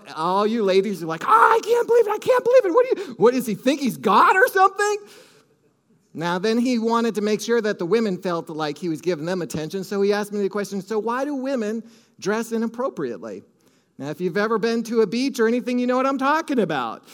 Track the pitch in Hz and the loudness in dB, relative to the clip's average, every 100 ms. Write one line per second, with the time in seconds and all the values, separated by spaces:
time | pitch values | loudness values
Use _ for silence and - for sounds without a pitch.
0 | - 143 165 190 214 233 196 190 214 180 | -10 -6 -2 0 0 0 2 2 2 -2
1 | 160 160 - 440 453 453 440 480 466 480 | -6 -6 2 4 6 4 2 0 4 4
2 | 415 415 - 508 466 508 392 453 508 415 | 2 0 0 2 4 4 6 2 2 0
3 | 381 233 214 254 226 196 254 302 269 147 | -4 2 2 2 -2 -2 0 0 -2 -2
4 | 190 214 349 381 392 381 381 392 415 415 | 2 6 6 6 4 4 4 4 -2 -2
5 | - - - _ _ _ _ _ _ _ | -6 -20 -20 _ _ _ _ _ _ _
6 | _ 139 170 180 214 226 247 240 226 226 | _ -8 -4 -2 0 0 0 0 0 0
7 | 233 208 208 208 214 233 214 202 170 220 | 0 -2 -2 -2 0 -2 0 -2 0 0
8 | 220 180 185 170 170 151 151 147 180 156 | 0 -2 -4 -4 -6 -6 -6 -4 -6 -4
9 | 175 160 160 190 147 - 156 190 185 202 | -2 -4 -2 -4 -6 -6 -6 -8 -6 -2
10 | 202 208 208 208 196 202 196 196 - 220 | 0 0 -2 -4 -4 -4 -6 -8 -6 -4
11 | 214 247 285 277 262 269 208 226 - - | -2 -2 -4 -4 -4 -2 -2 -6 -10 -20
12 | _ _ 185 214 226 226 226 233 269 - | _ _ -4 -2 -2 -4 -4 -4 -6 -4
13 | 131 104 113 98 - _ _ _ _ - | -6 -8 -10 -14 -16 _ _ _ _ -12
14 | 139 156 180 180 214 226 226 233 226 233 | -10 -6 -4 -2 0 0 0 -2 -2 0
15 | 214 233 269 254 226 247 233 247 247 254 | 0 0 -2 0 0 0 0 -2 0 2
16 | 262 277 269 311 320 254 180 147 117 - | 0 0 2 0 0 0 0 0 -4 -8
17 | - | -16